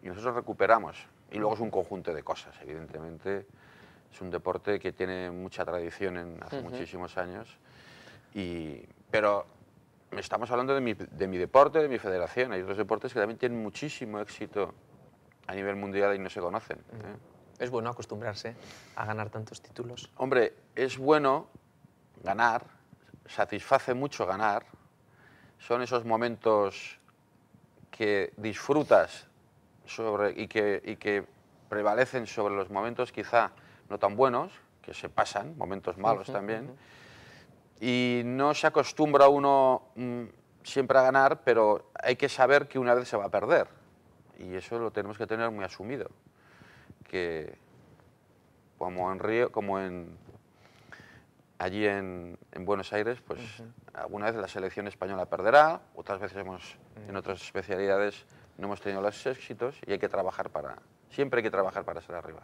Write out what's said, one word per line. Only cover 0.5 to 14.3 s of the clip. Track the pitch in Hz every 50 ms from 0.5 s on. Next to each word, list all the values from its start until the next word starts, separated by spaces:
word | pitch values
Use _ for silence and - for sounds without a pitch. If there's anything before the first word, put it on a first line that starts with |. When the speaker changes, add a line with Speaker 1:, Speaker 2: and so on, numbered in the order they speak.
| 107 - 98 98 110 113 98 76 - - - - _ _ _ _
Speaker 1:
Y | - 104
luego | 104 104 110
es | 104
un | 117 107
conjunto | - 98 90 - 104 92 82 - 82
de | 76 71
cosas, | - - - - - 76 -
evidentemente. | - 69 76 80 82 78 78 78 80 82 85 76 - 92 98 98 98 _ - _ - - - - - - - - _ _
Es | - -
un | 95 92
deporte | 85 87 - 92 90 90 - - 104 98
que | - 92 -
tiene | - 95 92 92 92 92 90
mucha | 87 90 92 95 - - 90
tradición | 80 82 87 85 85 82 - 101 95 90
en, | 87 87 87 85 80
hace | - - - 139
Speaker 2:
Ujú. | 127 127
Speaker 1:
muchísimos | 123 123 90 82 95 92 90 87 - -
años. | 90 90 90 104 113 - - _ _ - - - - - - - - - - - _ _ -
Y, | 104 95 87 87 85 80 78 71 58 - - - _ - _
pero | - 110 107 104 101 101 - - - - - _ _ - _ _ _ _ _ _
estamos | - 101 101 - - 104 113 110
hablando | 123 120 127 131 139
de | 139
mi, | 131 120 107
de | 90 95 - - - 98 95
mi | 95 90
deporte, | 90 82 - 131 143 147 143 160
de | 156 147
mi | 131 110
federación. | - 104 92 92 87 82 - 123 127 131 110
Hay | 92
otros | 92 95 98 98
deportes | 107 98 110 104 - 127 120
que | 120
también | 101 107 113 107
tienen | - 123 120 117
muchísimo | 110 104 - - - 151 - - 135 110 107 104
éxito | 107 -